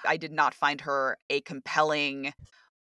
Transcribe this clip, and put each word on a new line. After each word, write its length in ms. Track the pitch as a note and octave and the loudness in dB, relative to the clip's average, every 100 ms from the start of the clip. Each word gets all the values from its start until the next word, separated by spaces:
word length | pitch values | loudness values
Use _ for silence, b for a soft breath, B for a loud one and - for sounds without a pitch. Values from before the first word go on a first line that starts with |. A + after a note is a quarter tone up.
| - | -2
I 100 | D#3+ | -2
did 160 | D#3+ | -2
not 220 | D#3 C#3 | 2 2
find 260 | - D3 C#3+ | 4 0 0
her 360 | D3+ C#3 C3 - - | -2 0 0 -4 -4
a 100 | C#3+ | -4
compelling 920 | - C#3 - D#3 D#3 D3+ C#3+ C#3 C#3 - - b b _ | -4 -12 -2 2 2 2 -2 -4 -10 -12 -20 b b _